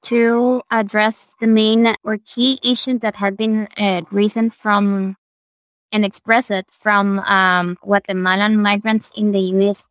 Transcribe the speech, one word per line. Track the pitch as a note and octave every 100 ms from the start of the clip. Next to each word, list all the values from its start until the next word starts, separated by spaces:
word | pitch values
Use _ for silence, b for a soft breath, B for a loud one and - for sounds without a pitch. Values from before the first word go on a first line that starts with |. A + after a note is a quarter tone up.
to | - A#3 A#3 A#3 B3 B3+ -
address | A3+ G3+ G#3+ G#3+ A3+ - -
the | A3+
main | A3 A3 A3+ A3+ G#3+
or | G#3 G#3+
key | - - B3+ C4
issues | B3 B3 - B3
that | A3
have | - G3+ G3
been, | A3 A3 G#3 -
uh, | G3+ F3+ E3
risen | G3+ G#3 A3+ A3+
from | - G#3+ G3+ G3+ G3 F#3+ F#3+ _ _ _ _ _ _ _
and | G#3+
expressed | G3+ - - A3+ - G3 F#3
from, | - G#3+ G#3 G3 G3
um, | - G3 F#3 F3+ F3 F3+
Guatemalan | G3 G3+ - F#3 F#3 F#3+ G#3 G#3+
migrants | G3+ G3+ A3 A3 -
in | - G#3
the | G3
U | F#3 F#3+ G3+
S, | G3+ -